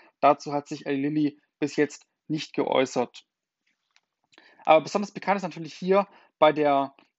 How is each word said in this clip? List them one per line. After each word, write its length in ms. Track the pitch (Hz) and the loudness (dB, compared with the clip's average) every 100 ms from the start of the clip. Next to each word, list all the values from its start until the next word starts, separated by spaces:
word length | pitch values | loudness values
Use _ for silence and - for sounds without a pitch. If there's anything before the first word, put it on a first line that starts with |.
| _ _ | _ _
dazu 340 | 139 147 151 | 2 2 -2
hat 140 | 143 - | -8 -8
sich 180 | 147 - | -12 -6
Eli 160 | 139 | -4
Lilly 380 | 143 156 147 143 _ _ | -2 -2 -2 -4 _ _
bis 200 | 147 - | -6 0
jetzt 280 | 147 - _ _ _ | -2 -2 _ _ _
nicht 260 | 156 - | -8 -6
geäußert. 720 | - - 135 131 135 117 - - _ _ _ _ _ _ _ _ _ _ _ _ _ - | -6 -2 0 0 -2 -6 -8 -20 _ _ _ _ _ _ _ _ _ _ _ _ _ 2
Aber 160 | 160 | 2
besonders 300 | 147 202 202 | 2 -4 -6
bekannt 260 | 180 - 202 | -8 -4 -4
ist 60 | |
natürlich 300 | 185 160 160 | -6 -10 -14
hier 340 | - 185 196 190 _ _ _ | -10 0 0 0 _ _ _
bei 140 | 156 | 4
der 420 | 151 147 139 135 - _ | 4 2 2 0 -8 _